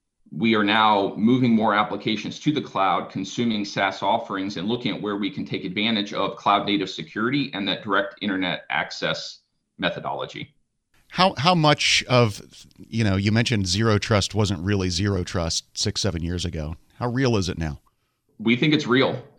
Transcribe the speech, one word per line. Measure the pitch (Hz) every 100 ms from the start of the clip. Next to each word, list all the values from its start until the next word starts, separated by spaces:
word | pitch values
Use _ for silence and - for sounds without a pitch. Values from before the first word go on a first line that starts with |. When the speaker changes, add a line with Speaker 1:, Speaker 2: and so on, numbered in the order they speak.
| _ _ _
Speaker 1:
we | 76 113
are | 110
now | 101 110 110 104 98 90
moving | 107 127 127 113
more | 107
applications | 104 107 101 120 107 - -
to | -
the | 147
cloud, | 110 101 95 90 -
consuming | - 95 - 120 110 98
saas | - 98 -
offerings | 98 117 - 98 95 101
and | 95
looking | 123 113
at | 92
where | 101 101
we | 98
can | - -
take | 110 95
advantage | 90 107 107 101
of | - 98 -
cloud | - 101 101
native | 104 95
security | - 78 - 113 143 135 95
and | 98
that | 90
direct | 107 98 98 -
internet | 104 92 92 80 -
access | 73 - - 85 80 - - _ _ _ _
methodology. | 90 - 71 67 64 50 55 _ _ _ _ _ _
Speaker 2:
How, | - 185 185
how | 151 180
much | 151 147 - - -
of, | 127 117 - - - - _
you | - 113
know, | 107 95
you | 101
mentioned | 107 117 113 95
zero | 92 113 104
trust | - 107 - 101
wasn't | 101 92
really | 90 101 92
zero | 87 101 95
trust | 87 98 82 - - -
six, | 107 -
seven | 104 82
years | 82 90 85
ago. | 78 76 78 _ _
How | 123
real | 120 135 113
is | 90
it | -
now? | 80 69 _ _ _ _ _ _
Speaker 1:
We | 107 123
think | 156 151
it's | 107
real. | 127 107 - -